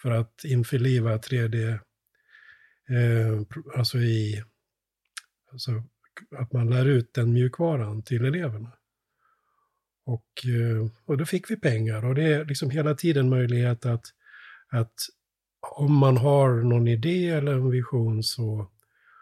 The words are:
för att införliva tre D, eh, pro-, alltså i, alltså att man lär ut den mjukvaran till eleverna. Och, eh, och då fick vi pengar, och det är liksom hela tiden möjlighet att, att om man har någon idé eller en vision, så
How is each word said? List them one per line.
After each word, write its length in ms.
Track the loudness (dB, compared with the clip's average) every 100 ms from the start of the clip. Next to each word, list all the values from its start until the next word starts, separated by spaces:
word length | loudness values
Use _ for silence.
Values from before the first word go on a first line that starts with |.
för 80 | -2
att 340 | -2 -2 _
införliva 720 | -2 0 2 0 2 2 2 -2
tre 300 | -2 -2 -2
D, 200 | -2 -2
eh, 100 | -4 _ _ _ _ _ -20 -20 -20 _ _ -4 2 2 2 2 -2 -4
pro-, 220 | -12 -8 -4
alltså 220 | -2 0
i, 440 | 0 0 -2 -6 -10 _ _ _ _ _ _ -20 _ _ _
alltså 180 | -12 -6 -6 -8 _ _ -20 -18 -10
att 140 | -6
man 180 | -2 0
lär 140 | 2
ut 300 | 4 2 0
den 180 | -2 2
mjukvaran 680 | 4 2 0 -2 0 -4 -8
till 220 | -4 -2
eleverna. 480 | 0 -2 -4 -8 -12 -18 _ _ _ _ _ _ _ _ _ _ _ _ -8
Och, 200 | -8 _ -10
eh, 420 | -4 -2 0 -2 -4 -8
och 140 | -6 -4
då 60 | -2
fick 240 | -4 -6
vi 60 | -4
pengar, 480 | -2 0 -2 -2
och 100 | -2
det 180 | 0 2
är 120 | 0
liksom 260 | -2 -4 -4
hela 240 | -2 -2
tiden 340 | 0 0 2 2
möjlighet 580 | 2 2 0 0 -2 -2
att, 180 | -4 -6 _ _ -20 -20 -20 -6
att 240 | -4 -4 -6 -14 _ _ _ _ _ -14
om 240 | -2 4 6
man 200 | 6 6
har 460 | 4 4 4 4
någon 260 | 2 2 2
idé 420 | 2 0 0 0
eller 220 | 0 0
en 180 | 0 2
vision, 520 | 0 -2 -2 0 -2
så 480 | -4 -4 -4 -4 -8 _ _ _ _ _